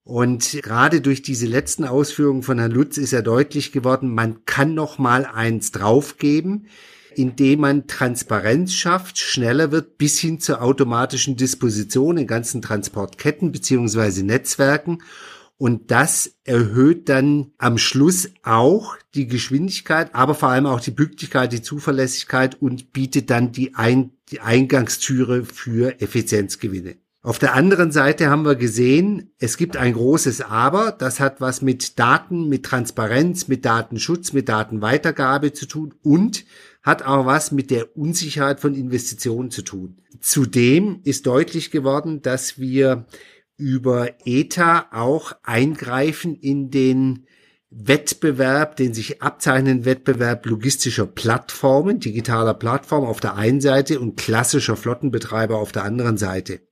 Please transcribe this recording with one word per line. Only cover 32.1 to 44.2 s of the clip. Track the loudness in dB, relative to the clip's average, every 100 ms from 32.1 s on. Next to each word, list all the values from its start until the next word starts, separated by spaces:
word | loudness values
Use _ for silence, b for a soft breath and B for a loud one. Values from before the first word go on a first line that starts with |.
| 2 0 -4 -2
mit | -2 -2
Transparenz, | -4 -2 -4 0 2 2 0 -2
mit | -2
Datenschutz, | 0 0 -2 -6 -4 -4 -2
mit | -2 0
Datenweitergabe | -2 -2 -4 0 0 0 0 0 0 -2
zu | -4 -10
tun | -10 -10 -4
und | 2 4 4 -2 b b b b
hat | 0 0
auch | 2 2 2
was | 2 0
mit | -2 0
der | -2 -2 -6
Unsicherheit | -4 -4 -4 -2 -2 0
von | -2
Investitionen | -2 -2 -4 -4 -6 -4 -4 -6
zu | -8
tun. | -10 -12 -12 -16 _ -8
Zudem | -2 0 2 4 6 6 2 -2
ist | -4 -2 0
deutlich | 2 0 -4 -4
geworden, | -2 0 0 -2 -6
dass | -4 -4 -4 -8
wir | -2 2 2 2 -6 B B B B -8
über | -4 0 0 0 -2 -6